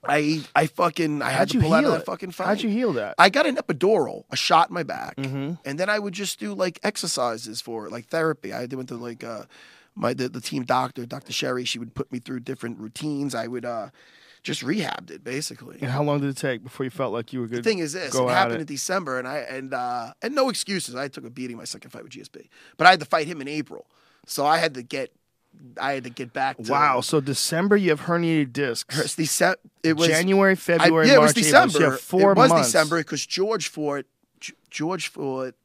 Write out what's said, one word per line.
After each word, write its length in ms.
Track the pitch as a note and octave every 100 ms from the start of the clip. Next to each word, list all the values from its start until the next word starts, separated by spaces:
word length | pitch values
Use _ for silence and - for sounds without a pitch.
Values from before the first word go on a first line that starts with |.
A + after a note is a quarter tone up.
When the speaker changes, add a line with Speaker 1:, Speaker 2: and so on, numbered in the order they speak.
Speaker 1:
I, 380 | - D3 D3+ D#3 C#3 C#3
I 100 | D#3
fucking, 540 | - F3 D#3 D#3+ D3
I 80 | B2
had 80 | C3+
Speaker 2:
How'd 100 | -
Speaker 1:
to 40 | B3+
Speaker 2:
you 20 |
Speaker 1:
pull 120 | D#3
out 40 | D#3+
of 60 |
Speaker 2:
heal 80 | D4
Speaker 1:
that 80 | -
Speaker 2:
it? 40 | -
Speaker 1:
fucking 240 | - F#3
fight. 160 | E3+ F3+
Speaker 2:
How'd 160 | G3+
you 80 | A3+
heal 240 | G#3 B3
that? 200 | C3 G#2 -
Speaker 1:
I 100 | F3+
got 180 | A3+ D#4
an 100 | C4
epidural, 680 | - D3+ F3+ G#3+ B2+ - -
a 60 | B2+
shot 340 | - E3 E3+
in 40 |
my 80 | F3
back, 340 | D#3+ C2 - -
Speaker 2:
Mm-hmm. 380 | C3+ C3+ C#3 E3+
Speaker 1:
and 140 | C3+ C#3+
then 120 | F#3+
I 80 | G#3+
would 160 | G3+
just 260 | F#3 G3 -
do, 140 | G#3
like, 260 | G3 F#3 -
exercises 800 | G#3 - F3 - A#2+ A2+ A2+ A2
for 260 | - A2+ G2+
it, 60 |
like, 140 | A2+ -
therapy. 440 | E3 D#3+ D3+ G2
I 100 | A2+ B2
went 160 | C3 B2+
to, 80 | A#2+
like, 260 | A#2+ A#2
uh, 200 | A#2 A2 - - - - _
my, 200 | - A#2
the, 160 | C3 B2+
the 100 | -
team 240 | - C#3+
doctor, 400 | A#2+ B2+ B2+ B2+
Doctor 280 | A#2+ C#3 -
Sherry. 340 | A2+ C3+ B2+ A#2+
She 120 | A#2
would 160 | A#2
put 160 | - -
me 80 | B2
through 220 | - B2+
different 380 | A#2+ C3 A#2 A#2+
routines. 560 | A2 - D3+ C#3+ C#3+
I 120 | B2 A#2
would, 200 | B2 A#2+
uh, 240 | A#2 G#2 _ _ _ _ _
just 200 | - -
rehabbed 480 | A#2+ G#3 D#3+ - E2+
it, 120 | D#2+
basically. 540 | - C3+ D3+ - - -
Speaker 2:
And 80 | C3+
how 120 | C3
long 180 | D3 D3
did 100 | C#3
it 60 | C3+
take 240 | C#3 A#2+
before 220 | B2+ -
you 60 | C3
felt 220 | - C3
like 220 | A2 A2+
you 60 | B2+
were 60 | A#2
good 120 | A#2+
Speaker 1:
The 40 | B2
thing 120 | G3+
is 120 | D#3+
this, 220 | E3+ D3+
Speaker 2:
go 120 | C3 B2+
Speaker 1:
it 20 |
Speaker 2:
at 40 | B2
Speaker 1:
happened 180 | - A#2
Speaker 2:
it? 40 |
Speaker 1:
in 40 | C#3
December, 500 | C#3 - F#3 D#3 B2+
and 100 | B2+
I, 100 | D3
and, 360 | A#2+ C3 C3+
uh, 400 | C3 B2 B2 A#2 -
and 120 | A#3+
no 140 | C#4+ C4
excuses. 460 | F#3+ - G3 -
I 140 | B2 C#3
took 180 | C#3+ B2
a 40 |
beating 280 | B2 B2+ A#2
my 60 |
second 260 | - - -
fight 140 | A#2+
with 80 | A2+
G 100 | -
S 60 | -
P, 200 | - - _ - _
but 80 | E3+
I 40 |
had 100 | F#3
to 60 | D3
fight 200 | E3 D#3
him 160 | E3
in 60 | C3+
April, 380 | D3+ C#3+ - - _ _ _ _
so 200 | - C#3+
I 100 | E3
had 160 | E3
to 80 | B2+
get, 300 | A#2+ C#3 B2+ _ _ _ _ _ C3+ A#2+
I 140 | C3+
had 100 | C#3
to 60 | B2
get 220 | A#2 A#2+
back 240 | C#3 C3+ C3+
to 120 | A2
Speaker 2:
Wow, 300 | C#3+ D3 B2+
so 180 | A#2 D#3+
December 560 | C#3 C3 - E3 G3 G#3+
you 140 | F#3
have 120 | D3+
herniated 500 | - E3+ E3+ D#3+ C#3
discs. 420 | B2 C#3 A#2 - C#3+
Speaker 1:
Her-, 60 |
Dece-, 540 | C#3+ - D#3 - F3 F#3 - _
it 140 | D#3+ D#3+
was 100 | E3
Speaker 2:
January, 460 | D#3 F3+ G3 G3
Speaker 1:
I, 20 |
Speaker 2:
February, 540 | F#3 - E3+ D#3 D#3+ D#3
Speaker 1:
yeah, 80 | C#4
it 40 |
was 140 | D3+ D3+
Speaker 2:
March, 100 | D#3
April. 60 |
So 60 | -
you 60 | D4
Speaker 1:
December. 220 | G3 D#3
Speaker 2:
have 100 | C3
four 320 | - F#3 G3
Speaker 1:
It 60 | G3
was 100 | B3+
Speaker 2:
months. 180 | E3 B2+
Speaker 1:
December 340 | E3 D#3 E3
'cause 240 | D3+ D3 -
George 420 | - G3+ A3 -
fought, 380 | - D3 C#3+ B2+ _ _ _
G-, 160 | - - _
George 380 | - D3+ F#3 -
fought 460 | - C#3+ C3 C3 -